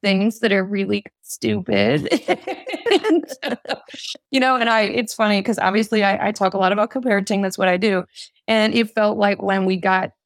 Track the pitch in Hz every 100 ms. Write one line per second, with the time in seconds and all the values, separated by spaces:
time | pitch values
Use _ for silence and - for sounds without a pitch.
0 | 202 190 208 220 226 196 190 202 196 202
1 | - _ - - 220 214 185 208 220 269
2 | - 320 - - - - - 415 466 403
3 | 427 320 - - 294 - - - - -
4 | - - - 262 262 254 233 220 208 226
5 | 226 - 214 202 190 214 190 202 214 214
6 | 202 - 196 214 190 202 185 202 220 269
7 | 247 202 190 196 196 185 190 180 214 190
8 | 180 - - _ - 220 214 233 220 -
9 | 208 214 202 196 196 196 190 190 190 190
10 | 190 -